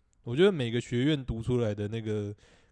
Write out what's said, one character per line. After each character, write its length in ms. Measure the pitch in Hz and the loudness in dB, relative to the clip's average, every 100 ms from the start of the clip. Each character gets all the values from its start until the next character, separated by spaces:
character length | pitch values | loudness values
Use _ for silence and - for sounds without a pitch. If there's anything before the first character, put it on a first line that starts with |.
| _ _ | _ _
我 140 | - 127 | -6 4
觉 80 | |
得 80 | 196 | 4
每 180 | 170 117 | 4 0
个 100 | 120 | -2
学 200 | - 120 | -2 0
院 240 | 139 147 | 2 0
读 180 | 123 113 | -2 -4
出 160 | 110 123 | 0 0
来 160 | 110 | 0
的 140 | 101 104 | -2 -4
那 120 | 113 | -4
个 320 | 110 107 104 104 - - _ | -4 -4 -4 -8 -16 -20 _